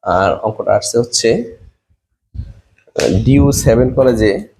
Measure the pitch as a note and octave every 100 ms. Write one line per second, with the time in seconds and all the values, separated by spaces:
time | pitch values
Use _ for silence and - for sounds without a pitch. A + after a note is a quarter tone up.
0 | G2+ F2+ F#2+ D2+ A2 A2 - G#2 - A#2
1 | A#2 - A2+ D#3 A#3+ - - _ _ _
2 | _ _ _ - - - _ _ _ -
3 | - F#2+ A#2 C#3 C#3+ C3+ - A2+ B2+ B2+
4 | C3 A2+ G#2+ G2 G#2